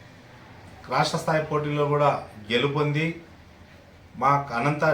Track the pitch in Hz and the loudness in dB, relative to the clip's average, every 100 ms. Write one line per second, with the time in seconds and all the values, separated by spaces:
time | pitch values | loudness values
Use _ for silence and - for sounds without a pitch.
0 | - - - - - - - - - 131 | -20 -20 -20 -20 -20 -20 -20 -20 -4 0
1 | 156 160 - 156 147 147 147 147 147 147 | 0 0 0 -2 0 -2 -2 0 2 4
2 | 143 - - 107 104 120 143 147 147 147 | 2 2 -6 -16 -2 0 0 0 0 0
3 | 165 - - - - - - - - - | -2 -4 -14 -20 -20 -20 -20 -20 -20 -20
4 | - - 135 143 - 120 143 151 160 | -20 -2 2 2 0 -2 -2 2 0